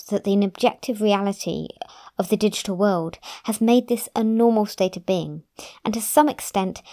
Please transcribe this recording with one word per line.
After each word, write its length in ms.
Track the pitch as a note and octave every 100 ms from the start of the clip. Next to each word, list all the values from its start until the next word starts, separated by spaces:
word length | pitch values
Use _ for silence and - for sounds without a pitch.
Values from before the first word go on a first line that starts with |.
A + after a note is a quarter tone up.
| -
that 160 | G3+
the 180 | G3+ G3+
objective 600 | G3+ F#3 A#3+ - - G#3+
reality 640 | G#3+ G3+ G3+ G3 - D#3 D#3+ - - - - -
of 120 | F3+
the 80 | G#3+
digital 400 | G#3 - - F3+
world 420 | G#3 F3+ E3 - - -
has 160 | - G#3+
made 300 | A3+ B3 B3
this 180 | A#3 - -
a 80 |
normal 440 | A3 A3+ A#3 A3 G#3
state 280 | - F#3+ F#3+
of 100 | -
being, 380 | F#3 D3+ D#3 - - - -
and 100 | -
to 60 | A3
some 300 | G#3+ - D4+
extent, 520 | - - G3+ F#3+ - -